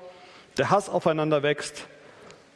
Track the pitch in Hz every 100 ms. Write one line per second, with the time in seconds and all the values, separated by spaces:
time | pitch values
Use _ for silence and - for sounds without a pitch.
0 | - - - - - - 123 196 - -
1 | 175 156 151 151 143 147 - - - -
2 | - - - - -